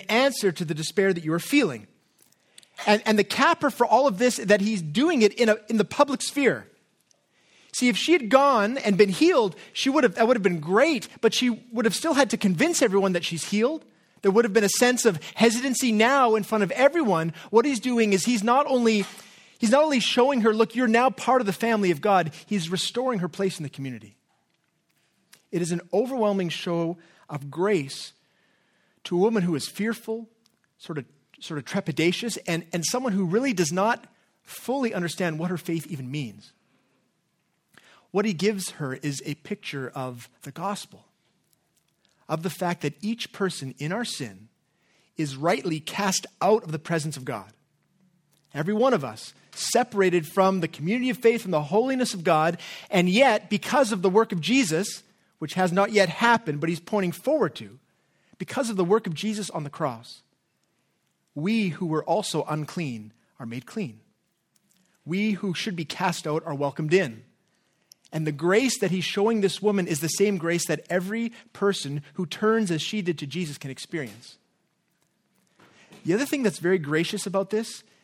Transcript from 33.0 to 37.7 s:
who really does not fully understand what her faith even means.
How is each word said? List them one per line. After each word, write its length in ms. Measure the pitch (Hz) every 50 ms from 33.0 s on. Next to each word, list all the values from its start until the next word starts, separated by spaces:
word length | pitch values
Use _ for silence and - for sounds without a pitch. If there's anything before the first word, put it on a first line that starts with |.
| 262 247
who 120 | 190 196 190
really 280 | 160 180 226 269 277
does 200 | 214 175 175 143
not 340 | 170 185 196 226 247 - - - _ _ _ _ _ _
fully 520 | _ - - - - - 254 285 254 226 -
understand 440 | 185 175 165 - - 185 170 156 156
what 120 | 170 175
her 80 | 180 151
faith 280 | - - 165 165 147 -
even 220 | 165 131 131 123
means. 420 | 139 151 135 110 101 104 - - _ _ _ _ _ _ _ _ _ _ _ _ _ _ _ _ _ _ _ _ _ _ _ _